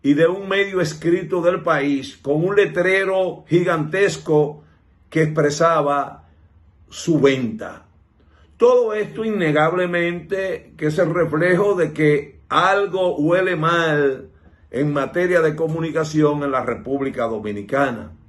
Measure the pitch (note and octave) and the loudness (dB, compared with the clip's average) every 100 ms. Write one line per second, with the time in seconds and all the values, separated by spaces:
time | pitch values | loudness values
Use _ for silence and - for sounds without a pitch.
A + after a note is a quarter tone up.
0 | C#3 D3 E3 G3 G3 G3 G3 F#3 D#3+ - | 2 2 2 0 -2 -2 0 -2 -4 -2
1 | E3 F3+ F#3 F3+ E3+ F3+ E3 D3 C#3+ C#3 | 0 0 0 0 0 0 0 0 0 -2
2 | C3 - C3+ D3+ F3+ G3+ F#3 D#3+ F3+ F#3+ | -6 -10 -2 0 2 2 2 2 0 0
3 | F#3+ F#3+ F#3 - - F3 F3+ E3 D3+ F#3 | 0 0 -2 -6 0 0 2 -2 -2 0
4 | G3 - - D3+ D3 - _ _ _ _ | 0 0 0 2 2 -4 _ _ _ _
5 | _ D#3+ D#3 D#3 D3 C#3+ E3 D#3+ C#3+ C#3+ | _ 0 0 2 0 2 2 2 0 -2
6 | C3+ - - _ _ _ _ _ _ - | -4 -12 -20 _ _ _ _ _ _ -8
7 | - D3+ C3+ C3 A#2 A2 F#2+ - _ _ | 0 4 4 2 -4 -6 -12 -16 _ _
8 | _ _ _ _ _ _ A#3+ B3 A3 G#3+ | _ _ _ _ _ _ 4 4 2 -2
9 | G3+ D#3 A3 G3+ D#3+ D3+ D#3 F3+ F3+ F3 | -6 -6 -4 -2 0 2 2 0 -2 -2
10 | E3+ F3 D#3 F#3+ F#3+ D#3+ - - D3+ D#3+ | -2 -4 -6 -6 -4 -8 -12 -6 -4 0
11 | E3 F3 D#3 D3+ F3+ F3 G3+ F#3 D#3 D3+ | 0 0 0 0 2 2 2 2 -2 2
12 | D3+ D3 - - _ D3 F3+ G3 G3 F#3 | 2 2 -4 -20 _ 0 2 2 0 0
13 | F3+ C#3+ D3+ F3+ F#3 E3+ D#3+ E3+ E3 D3 | -2 0 0 2 0 0 0 0 0 2
14 | C#3 C3 - _ - _ _ B2+ D3 C#3+ | 0 -2 -12 _ -20 _ _ -4 -2 -2
15 | C3+ F3 F3+ F3+ D#3+ D3+ D#3+ D#3+ D#3+ D#3+ | -2 -2 0 2 2 0 -4 -2 -4 -2
16 | D#3 D#3 D3 D3 C#3+ C3 A#2+ A#2 B2+ C#3 | -2 2 2 2 -2 -2 -4 -6 -4 -4
17 | C3+ B2 A#2 A2 G#2+ G2+ G2 C3+ C#3 A2+ | -4 -4 -4 -4 -6 -8 -4 -2 -2 -4
18 | A2 - | -12 -20